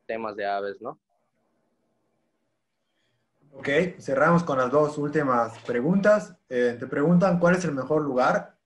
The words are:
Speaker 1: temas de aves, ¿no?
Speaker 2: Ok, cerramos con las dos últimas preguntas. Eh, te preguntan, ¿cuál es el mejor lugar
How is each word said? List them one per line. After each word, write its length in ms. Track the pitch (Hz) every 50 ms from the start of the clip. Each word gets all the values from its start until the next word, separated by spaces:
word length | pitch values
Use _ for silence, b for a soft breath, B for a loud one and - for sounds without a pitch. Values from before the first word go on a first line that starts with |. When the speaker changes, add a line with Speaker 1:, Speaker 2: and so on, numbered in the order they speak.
| _
Speaker 1:
temas 300 | - 113 113 113 107 101
de 100 | 107 101
aves, 360 | 101 101 101 101 101 95 -
¿no? 180 | 107 131 156 _ _ _ _ _ _ _ _ _ _ _ _ _ _ _ _ _ _ _ _ _ _ _ _ _ _ _ _ _ _ _ _ _ _ _ _ _ _ _ _ _ _ _ _ _ _ _ _ _ _ _ 139
Speaker 2:
Ok, 140 | 135 - 139 143 160 185 180 - -
cerramos 440 | - 139 135 127 151 165 170 170 170
con 140 | - 139
las 140 | 131 127 123
dos 260 | 143 151 151 147 151
últimas 600 | 147 147 147 147 156 143 131 123 117 113 113 - - -
preguntas. 760 | - 120 120 127 170 196 202 202 208 214 208 208 - - _ _
Eh, 300 | - 127 123 123 120 117 113
te 80 | 123
preguntan, 520 | - - 143 147 170 175 175 196 185 175 175
¿cuál 160 | 170 175 185
es 100 | 180 175
el 80 | 156 143
mejor 280 | 131 127 151 151 156
lugar 540 | 151 139 123 127 131 156 185 196 - - _ _ _